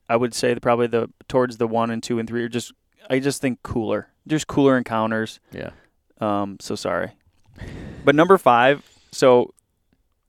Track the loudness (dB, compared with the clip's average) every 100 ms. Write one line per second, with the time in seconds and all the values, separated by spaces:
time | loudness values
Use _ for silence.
0 | -2 0 0 0 -2 0 0 0 2 0
1 | -4 _ -2 0 0 -2 -2 0 -2 -4
2 | -4 -4 -4 -6 -4 -6 -8 -14 _ _
3 | -4 -2 -2 -2 -4 -6 -6 -6 -2 -4
4 | -6 _ -4 -4 -2 2 4 2 0 -2
5 | -2 -2 -6 -10 _ -14 -14 -16 _ _
6 | _ _ -4 -2 -4 -10 -10 -8 -4 -4
7 | -6 -12 _ _ _ -18 -16 -14 -16 0
8 | 2 4 4 6 6 6 4 2 -6 _
9 | _ 2 6 6 2 _ _ _ _ _
10 | _ _